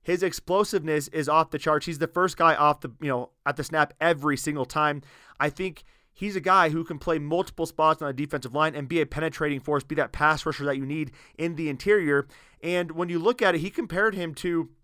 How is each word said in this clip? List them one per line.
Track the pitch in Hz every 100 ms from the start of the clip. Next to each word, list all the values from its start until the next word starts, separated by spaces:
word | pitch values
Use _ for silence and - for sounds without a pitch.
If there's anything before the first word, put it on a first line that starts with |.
his | - 175
explosiveness | 185 - - 185 202 196 151 151 135
is | 160 143
off | 156 160
the | 147
charts. | 160 151 -
He's | 156
the | 160
first | 175 180 -
guy | 165 156
off | 147 143
the, | 143 117
you | 147
know, | 123 123 _ 143
at | 135
the | -
snap | 160 151 -
every | 165 156 147 135
single | 160 147
time. | 127 156 151 147 - - - -
I | 147
think | - 185 151 - _ _
he's | - 202 190
a |
guy | 170 190 165
who | 160 160
can | 151
play | - 160
multiple | 147 170 190 - 165
spots | - 156 156
on | 147
the |
defensive | 131 147 147 120
line | 135 156
and | 147 135
be | 165
a | 151
penetrating | 151 160 - 151 139
force, | 139 147
be | - 156
that | 139
pass | - 151 156 156
rusher | 147
that | 143 135
you | 135
need | 156 147 - - -
in | 170 165
the | 156
interior. | 135 202 208 156 143 139 - - _
And | 170 180 175
when | 160 175
you | 170
look | 185 247
at | 202 170
it, |
he | 160
compared | - 226 175 220 208
him | 165 143
to | 180 170 - _